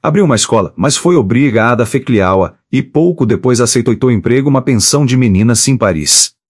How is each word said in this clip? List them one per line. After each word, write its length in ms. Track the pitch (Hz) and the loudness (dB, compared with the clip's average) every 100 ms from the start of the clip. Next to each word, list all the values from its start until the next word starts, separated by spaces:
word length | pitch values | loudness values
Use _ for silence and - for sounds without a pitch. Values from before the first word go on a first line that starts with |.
Abriu 220 | - 165 180 | 0 0 2
uma 100 | 113 | 0
escola, 380 | - 113 90 - | 0 -2 -2 -2
mas 200 | 143 - | -2 0
foi 180 | 175 175 | 0 0
obrigada 640 | 98 117 143 110 113 120 | 0 0 0 0 0 0
a 40 | 113 | -2
fecliá-la, 720 | 135 127 110 92 95 87 _ _ | -4 -2 0 2 0 -2 _ _
e 120 | 131 | -6
pouco 420 | 139 151 175 160 120 | -2 0 0 0 -2
depois 340 | 113 127 117 | 0 0 0
aceitou 340 | 117 127 117 110 127 | 0 0 0 0 0
o 20 | |
emprego 360 | 113 117 127 139 | 0 0 0 0
uma 140 | 135 | 0
pensão 420 | 127 120 - 147 | 0 0 0 0
de 140 | 135 127 | 0 2
meninas 500 | 123 92 110 117 - | 2 2 2 0 0
em 80 | 127 | 0
Paris. 600 | 104 80 76 - - _ _ | 0 -2 -2 -2 -2 _ _